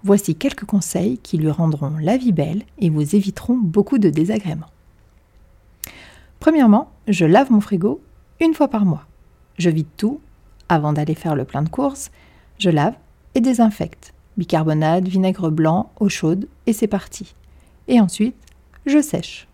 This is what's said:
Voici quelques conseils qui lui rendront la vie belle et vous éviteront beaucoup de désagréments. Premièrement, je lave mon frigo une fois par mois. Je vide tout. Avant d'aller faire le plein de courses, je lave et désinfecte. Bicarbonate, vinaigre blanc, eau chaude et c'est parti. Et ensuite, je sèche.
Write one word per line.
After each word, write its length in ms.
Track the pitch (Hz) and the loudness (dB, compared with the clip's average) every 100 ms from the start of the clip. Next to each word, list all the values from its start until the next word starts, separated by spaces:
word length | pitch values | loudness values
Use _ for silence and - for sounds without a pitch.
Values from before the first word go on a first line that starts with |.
Voici 340 | 196 202 - 160 | 2 2 2 -4
quelques 280 | 269 - | -4 -6
conseils 540 | - 202 - 175 190 247 | -2 -2 -2 -4 -2 -4
qui 200 | - 170 | -4 -2
lui 140 | 156 | -2
rendront 460 | 147 160 147 143 151 | 0 0 -2 -4 -4
la 160 | 156 254 | -2 0
vie 160 | 247 | 0
belle 320 | 165 147 175 - - | 0 -2 -4 -10 -4
et 120 | 190 | -2
vous 260 | 151 147 208 | 0 0 0
éviteront 420 | 196 - - 254 | 0 -6 -4 -2
beaucoup 400 | 202 165 202 269 | 0 0 0 2
de 120 | 202 | 2
désagréments. 600 | 151 165 214 180 156 160 _ _ _ _ _ _ _ _ _ _ _ - - - - - - | 2 -2 -2 -6 -10 -12 _ _ _ _ _ _ _ _ _ _ _ -18 -18 -20 -20 -20 -2
Premièrement, 500 | - 320 240 208 302 - - | 0 4 6 6 2 -12 -4
je 160 | 190 160 | 0 4
lave 260 | 190 269 | 4 4
mon 80 | 220 | 2
frigo 420 | 208 196 196 294 _ - _ _ | 2 -2 -2 -4 _ -20 _ _
une 140 | 330 | 0
fois 160 | 311 277 | 2 0
par 160 | 226 196 | 2 0
mois. 200 | 156 - _ _ _ _ - | -2 -8 _ _ _ _ -2
Je 120 | 170 | 0
vide 180 | 160 156 _ | 0 -4 _
tout. 240 | 208 294 - _ _ - _ | -6 -6 -14 _ _ -20 _
Avant 240 | 170 147 | 0 0
d'aller 220 | 151 151 160 | -2 -2 -4
faire 200 | 175 147 | -4 -4
le 80 | |
plein 200 | - 131 | -4 -4
de 60 | 160 | -6
courses, 420 | 202 277 277 - - _ _ _ _ | -2 -4 -4 -16 -20 _ _ _ _
je 100 | 185 | 0
lave 260 | 156 143 240 _ _ _ 262 | 2 0 -4 _ _ _ 0
et 60 | |
désinfecte. 720 | 247 240 226 208 160 - - - _ - | 0 4 2 2 -8 -10 -20 -20 _ -8
Bicarbonate, 680 | 175 165 156 151 156 170 185 | -2 0 0 0 2 0 0
vinaigre 440 | 190 185 185 170 | 0 0 0 -2
blanc, 420 | 156 156 170 - - | 0 2 0 -4 -2
eau 80 | 202 | -2
chaude 400 | - 160 175 247 - - | -2 -2 -2 -6 -8 -4
et 80 | |
c'est 140 | 220 214 | -2 -2
parti. 480 | 202 - - 202 - - - _ _ - | -4 -8 -18 -18 -20 -20 -20 _ _ 0
Et 120 | 247 | 2
ensuite, 380 | 190 - 214 - - - _ - - | 2 0 -4 -4 -20 -20 _ -12 0
je 160 | 294 | 0
sèche. 460 | 294 - - - - | 2 -4 -8 -14 -20